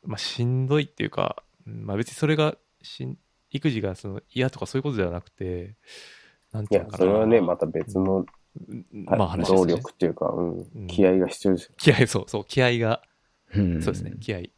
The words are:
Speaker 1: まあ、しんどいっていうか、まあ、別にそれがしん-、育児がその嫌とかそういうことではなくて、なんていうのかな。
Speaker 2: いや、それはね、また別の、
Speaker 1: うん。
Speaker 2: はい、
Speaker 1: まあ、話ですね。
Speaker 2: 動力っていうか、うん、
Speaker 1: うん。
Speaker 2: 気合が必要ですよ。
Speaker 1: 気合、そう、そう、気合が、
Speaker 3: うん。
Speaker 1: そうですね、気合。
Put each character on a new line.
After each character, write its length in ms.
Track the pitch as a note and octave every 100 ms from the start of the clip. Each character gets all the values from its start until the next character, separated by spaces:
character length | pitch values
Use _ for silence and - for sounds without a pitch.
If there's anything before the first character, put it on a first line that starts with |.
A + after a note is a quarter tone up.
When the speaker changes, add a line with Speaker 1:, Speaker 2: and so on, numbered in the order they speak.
Speaker 1:
ま 120 | - G2+
あ、 20 |
し 260 | - - A#2+
ん 220 | B2+ C3
ど 120 | D3
い 40 |
っ 40 | C#3+
て 160 | _
い 40 | G#2
う 20 |
か、 340 | - - - _ _ -
ま 300 | A2 G#2+ G2+
あ、 20 |
別 120 | A#2+
に 60 | -
そ 120 | D3+
れ 80 | D3+
が 200 | D#3 - _ _
し 220 | - - B2+
ん-、 120 | C3 _ _ _
育 180 | C#3+ D#3
児 120 | A2+
が 140 | G2+ F2+
そ 120 | G2+
の 120 | G2 _
嫌 200 | B2+ B2+
と 100 | -
か 60 | -
そ 120 | C3+
う 20 |
い 20 |
う 20 |
こ 80 | C#3+
と 60 | A#2
で 60 |
は 80 | F2+
な 100 | F2
く 100 | -
て、 440 | _ F#2 F2+ F2 G#2+ _ - - - _ _ _
な 100 | G#2+
ん 60 | G#2
て 80 | G2+
い 40 |
う 40 |
の 60 | F2
か 80 | F2+
な。 80 | F#2
Speaker 2:
い 20 |
や、 60 |
そ 40 | G#2
れ 20 |
は 40 | A2
ね、 160 | A2+
ま 160 | F2+ F2
た 80 | E2
別 320 | D#2+ E2 F#2+
の、 280 | F#2+ F#2+ F2+ _ _ - -
Speaker 1:
う 40 |
ん。 320 | F#2 - - F#2
Speaker 2:
は 100 | F#2+
い、 40 |
Speaker 1:
ま 60 | F#2+
あ、 40 |
話 220 | F2+ E2+
で 60 | F#2+
す 80 | F2
ね。 60 |
Speaker 2:
動 60 | E2+
力 140 | B2+
っ 40 | -
て 100 | F2+
い 40 |
う 40 |
か、 160 | - E2
う 120 | -
ん、 160 | F2 F2 F#2 -
Speaker 1:
う 40 |
ん。 60 | F#2
Speaker 2:
気 180 | F2 F#2+
合 120 | F#2+
が 100 | F2+
必 200 | - G2+
要 60 |
で 60 | F2+
す 60 | -
よ。 60 | -
Speaker 1:
気 140 | -
合、 160 | B2 B2
そ 120 | A2
う、 60 | G2+
そ 120 | G#2
う、 40 | G2
気 160 | -
合 160 | B2+ A#2+
が、 240 | A2+ A#2 _ _ _ _ _ G2+
Speaker 3:
う 60 |
ん。 200 | F#2+ E2
Speaker 1:
そ 100 | E2+
う 20 |
で 60 | F#2+
す 40 |
ね、 100 | E2+ -
気 140 | G#2+ G2
合。 60 | F2+